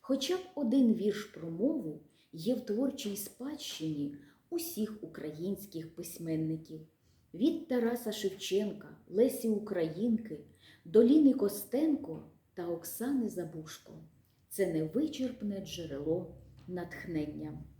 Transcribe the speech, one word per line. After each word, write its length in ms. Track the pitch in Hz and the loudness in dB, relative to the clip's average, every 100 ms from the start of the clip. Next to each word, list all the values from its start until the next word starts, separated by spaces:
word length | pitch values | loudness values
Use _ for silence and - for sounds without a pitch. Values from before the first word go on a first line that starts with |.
Хоча 360 | - 269 - 370 | 0 0 0 -2
б 20 | - - | -4 -4
один 380 | 240 277 240 | 2 6 6
вірш 320 | 180 208 - - | 6 2 0 -6
про 260 | 160 165 | -10 -8
мову 500 | 165 254 311 165 147 - _ _ | 0 2 2 -4 -8 -16 _ _
є 220 | 165 180 226 | -6 -2 -2
в 60 | |
творчій 540 | - 208 269 - 208 196 | -2 0 0 -2 -6 -6
спадщині 1000 | - - 262 302 - - 160 147 143 - - _ _ | -8 -10 -10 -8 -10 -6 -4 -2 -4 -6 -18 _ _
усіх 540 | 339 - 208 214 - | -6 -4 -4 -4 -4
українських 920 | 160 - 156 156 185 190 - 160 165 - | -12 -8 -8 -4 -4 -4 -6 -10 -10 -12
письменників. 880 | 175 - 165 160 160 160 160 156 - _ _ _ _ | -12 -8 -2 0 0 -2 -6 -16 -16 _ _ _ _
Від 340 | 170 285 - - | 2 2 2 0
Тараса 440 | 247 226 240 214 | 2 2 0 -4
Шевченка, 840 | - 196 - - 190 208 - - - - | -2 -4 -4 0 0 0 -4 -14 -20 -4
Лесі 420 | 185 254 - 226 | 4 4 4 0
Українки, 920 | 202 214 185 160 165 233 220 - 151 - - - - 170 | 0 0 0 0 0 0 0 -2 -12 -14 -20 -20 -20 6
до 180 | 214 | 8
Ліни 300 | 240 311 277 | 10 10 8
Костенко 920 | - 202 - - 254 320 277 165 156 - - _ | 8 2 0 -2 2 2 2 -2 -10 -12 -20 _
та 140 | - 170 | -8 -4
Оксани 640 | 165 - - 240 277 214 | -4 -6 -4 0 0 0
Забушко. 640 | 180 160 160 156 - - 156 - _ _ _ _ | -2 -6 -8 -12 -16 -16 -18 -20 _ _ _ _
Це 180 | - 180 | 0 2
невичерпне 1000 | 160 156 240 302 - 254 - 208 196 - | 2 0 0 0 -2 -4 -4 -4 -4 -6
джерело 680 | 175 160 139 147 175 180 - - - - | -8 -8 -4 0 0 -2 -14 -20 -20 -10
натхнення. 960 | 180 170 - 185 160 151 151 151 156 - | -8 -8 -10 -4 -4 -4 -6 -10 -10 -14